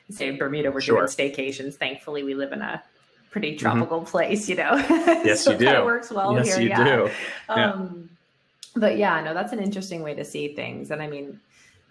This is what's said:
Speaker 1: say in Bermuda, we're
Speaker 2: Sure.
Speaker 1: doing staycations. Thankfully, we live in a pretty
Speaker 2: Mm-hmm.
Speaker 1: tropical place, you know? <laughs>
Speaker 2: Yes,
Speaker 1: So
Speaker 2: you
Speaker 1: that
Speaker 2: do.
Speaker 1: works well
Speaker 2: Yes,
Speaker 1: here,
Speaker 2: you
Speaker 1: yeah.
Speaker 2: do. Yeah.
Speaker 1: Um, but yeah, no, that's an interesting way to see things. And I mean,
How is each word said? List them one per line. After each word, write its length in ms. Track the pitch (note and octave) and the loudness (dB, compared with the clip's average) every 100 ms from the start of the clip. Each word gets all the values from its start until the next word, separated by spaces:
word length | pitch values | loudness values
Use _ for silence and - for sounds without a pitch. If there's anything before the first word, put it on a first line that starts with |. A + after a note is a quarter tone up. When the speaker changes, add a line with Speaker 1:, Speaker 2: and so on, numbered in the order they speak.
| _ | _
Speaker 1:
say 180 | - C3+ | -6 -6
in 80 | C#3 | -2
Bermuda, 340 | C#3+ D3 D3 | -4 -2 -2
we're 120 | C3+ | -2
Speaker 2:
Sure. 140 | C3 A2+ | 2 4
Speaker 1:
doing 120 | F2 | 4
staycations. 680 | - C#3 C#3 C3+ C3+ C3+ | 0 -2 -2 -6 -6 -10
Thankfully, 480 | C#3+ C#3 C#3 - D3 | -6 -6 -6 -8 -6
we 120 | C#3 | -4
live 180 | C3+ C#3 | -4 -6
in 80 | C#3 | -6
a 220 | A#2+ - - _ _ _ _ | -8 -8 -12 _ _ _ _
pretty 220 | G#3+ D3+ | -6 -4
Speaker 2:
Mm-hmm. 60 | D3+ | -2
Speaker 1:
tropical 440 | F3 A#2+ D#3 E3 | 0 0 0 -2
place, 460 | E3+ F3+ E3 G#3 - | -2 -2 0 0 -2
you 80 | F3 | -2
know? 200 | D3 C#4 | 2 2
<laughs> 140 | C#4 E4 E4+ E4 | 4 4 4 4
Speaker 2:
Yes, 180 | - G#2+ | 4 4
Speaker 1:
So 100 | - | 4
Speaker 2:
you 60 | - | 4
Speaker 1:
that 200 | A#3+ B3+ | 6 6
Speaker 2:
do. 60 | |
Speaker 1:
works 260 | - A#3 A#3+ | 4 0 -2
well 240 | G#3+ G3 | -2 2
Speaker 2:
Yes, 200 | - A3+ | 2 4
Speaker 1:
here, 80 | - | 2
Speaker 2:
you 60 | A#2 | 2
Speaker 1:
yeah. 160 | - | 4
Speaker 2:
do. 260 | C#3+ B2+ G2+ - - - - | 4 6 2 -2 -10 -12 -4
Yeah. 220 | A3 G#3+ | 0 2
Speaker 1:
Um, 380 | F#3+ F#3 F3 E3+ - _ _ _ _ - | 0 -6 -8 -16 -20 _ _ _ _ -8
but 220 | - G#3+ G#3 | 0 2 2
yeah, 240 | G3+ E3 | 2 2
no, 120 | D#3 | -2
that's 180 | E3 G#3 | -4 -4
an 60 | A3+ | -4
interesting 440 | G3 G3+ F#3 E3+ | -4 -4 -8 -8
way 120 | D#3 | -8
to 100 | D3 | -8
see 300 | D3 D3+ D3 | -8 -8 -8
things. 360 | D3 A#2+ B2 C#3 | -8 -10 -10 -8
And 120 | D3+ | -8
I 40 | D3+ | -8
mean, 340 | C#3+ C#3+ - _ _ _ _ _ | -10 -12 -16 _ _ _ _ _